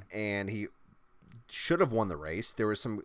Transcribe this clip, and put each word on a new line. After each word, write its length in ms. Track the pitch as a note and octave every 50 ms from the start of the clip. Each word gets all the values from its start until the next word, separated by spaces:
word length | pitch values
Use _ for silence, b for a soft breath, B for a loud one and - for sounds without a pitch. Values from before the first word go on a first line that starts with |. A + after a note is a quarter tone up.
| G2 -
and 380 | - G#2+ G#2+ G#2 G2+ G2+ G2 G2
he 180 | G#2+ G#2 G#2 - - _ - - - - - - - - - - - - - -
should 300 | - - - - E3+ F3
have 100 | F#3+ B2+
won 160 | A2 A2+ G#2+
the 100 | F#2+ E2
race. 340 | D2 D2+ D#2 E2 G2+ A2+ - -
There 140 | - G#2+
was 140 | G#2+ G#2 -
some, 220 | - A#2+ G#2+ G2+